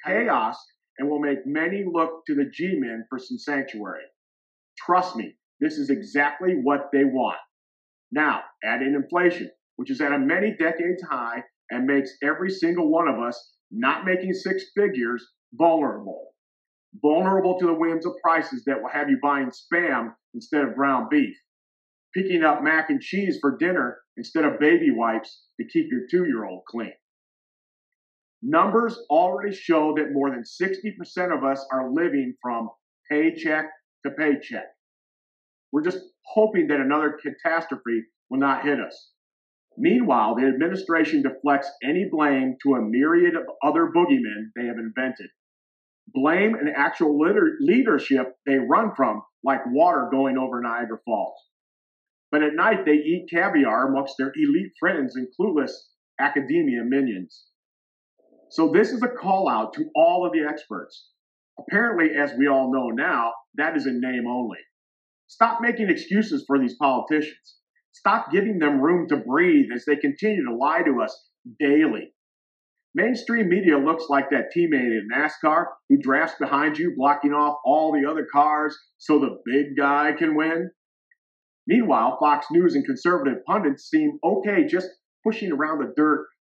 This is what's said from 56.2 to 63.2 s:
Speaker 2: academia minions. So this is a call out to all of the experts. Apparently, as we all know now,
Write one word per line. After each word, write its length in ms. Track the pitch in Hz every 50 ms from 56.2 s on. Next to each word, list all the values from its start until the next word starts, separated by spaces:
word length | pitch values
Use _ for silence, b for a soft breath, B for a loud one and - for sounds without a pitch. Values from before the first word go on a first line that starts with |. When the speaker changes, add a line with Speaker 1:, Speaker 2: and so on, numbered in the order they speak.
Speaker 2:
academia 640 | - - - 143 135 123 156 175 156 139 120 120 117
minions. 640 | 123 135 - 262 120 101 92 90 - - - _ _ _ _ _ _ _ _ _ _ _ _ _ _ _ _ _ _ _ _ _ _
So 200 | - 160 160 147
this 220 | - 202 220 -
is 100 | 262 220
a 60 | 247 -
call 400 | - - - 190 190 190 - 156
out 240 | 117 110 110 - -
to 160 | 147 156 - -
all 280 | 147 165 170 175 180 175
of 80 | 170
the 140 | 160 160 151 151
experts. 600 | 151 151 - - - - - - - - _ _ _ _ _ _ _ _ _ _ _ -
Apparently, 520 | - - 185 208 240 233 208 170 160 151 151
as 160 | 147 143 135 120 123
we 80 | 143
all 260 | 143 135 135 131 127
know 180 | 131 131 123 113
now, 420 | 113 127 156 160 156 120